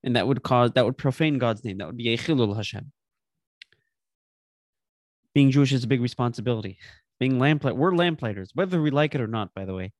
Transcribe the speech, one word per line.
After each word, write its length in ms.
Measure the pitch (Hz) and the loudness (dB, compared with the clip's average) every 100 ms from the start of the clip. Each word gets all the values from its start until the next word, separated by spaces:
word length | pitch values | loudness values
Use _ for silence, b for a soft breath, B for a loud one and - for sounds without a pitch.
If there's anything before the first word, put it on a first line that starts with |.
And 140 | - 120 | 0 0
that 120 | 101 | 2
would 160 | 135 | 0
cause, 280 | - 123 120 127 | 2 4 4 4
that 100 | 120 | 2
would 120 | 127 | 2
profane 400 | 139 123 156 143 | -4 0 0 2
God's 260 | 120 110 | 0 -2
name. 140 | 113 95 | -6 -8
That 100 | 82 | -10
would 100 | 120 | -6
be 160 | 117 | -2
a 40 | 113 | -2
Chilul 380 | - 147 110 104 | 0 0 0 0
Hashem. 360 | 104 104 147 _ _ _ _ _ _ _ - _ _ _ _ _ _ _ _ _ _ _ _ _ _ _ _ | -6 -10 -14 _ _ _ _ _ _ _ -20 _ _ _ _ _ _ _ _ _ _ _ _ _ _ _ _
Being 180 | 143 139 | 4 4
Jewish 220 | 135 135 | 6 4
is 100 | 131 | 2
a 40 | 120 | 0
big 140 | 127 | 0
responsibility. 760 | 120 - 120 113 110 113 101 95 B B B _ | -2 -2 -4 -2 -4 -4 -6 -14 B B B _
Being 200 | 131 127 | -2 2
lamplight-, 360 | 135 151 139 120 | 2 2 0 0
we're 160 | 165 | 0
lamplighters, 580 | 180 175 160 120 98 95 | 2 0 -2 -6 -8 -10
whether 280 | - 190 180 | -6 -2 0
we 100 | 151 | 0
like 240 | 139 151 143 | 0 0 -2
it 60 | |
or 60 | 110 | -4
not, 260 | 113 98 | -4 -6
by 120 | - 95 | -8 -8
the 80 | |
way. 180 | 92 92 | -8 -10